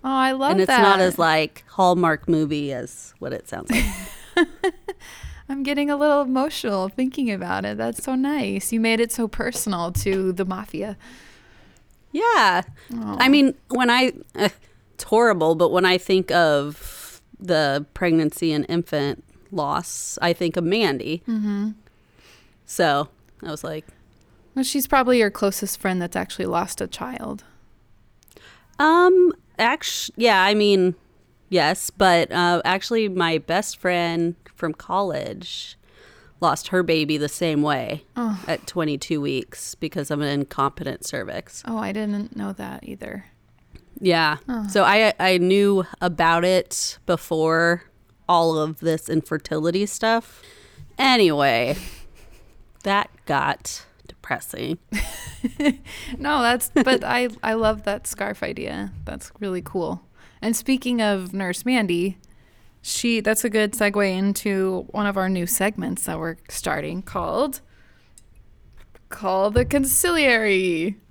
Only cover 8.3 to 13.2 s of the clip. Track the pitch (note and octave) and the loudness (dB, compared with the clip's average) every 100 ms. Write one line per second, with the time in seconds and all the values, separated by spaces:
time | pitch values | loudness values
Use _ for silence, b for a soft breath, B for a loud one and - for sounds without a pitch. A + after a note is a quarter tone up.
8.3 | D4 G3+ G3 - A3+ A3+ A3+ A#3 - A3 | 0 -2 -4 -2 0 2 2 0 0 -4
9.3 | - A#3 A#3+ - F3+ E3+ F3 G3+ F#3+ F#3+ | -2 -4 -4 -4 -2 -2 -2 0 0 0
10.3 | F#3 F#3 F#3 G3 D#3 G#3 G3 B B B | -2 -4 -4 -8 -8 -8 -10 B B B
11.3 | B B B B B B _ _ D4 A4+ | B B B B B B _ _ 0 2
12.3 | G#4+ G#3 F3+ - - B A#3 G#3+ G3+ | 4 4 2 -2 -16 B -10 -8 2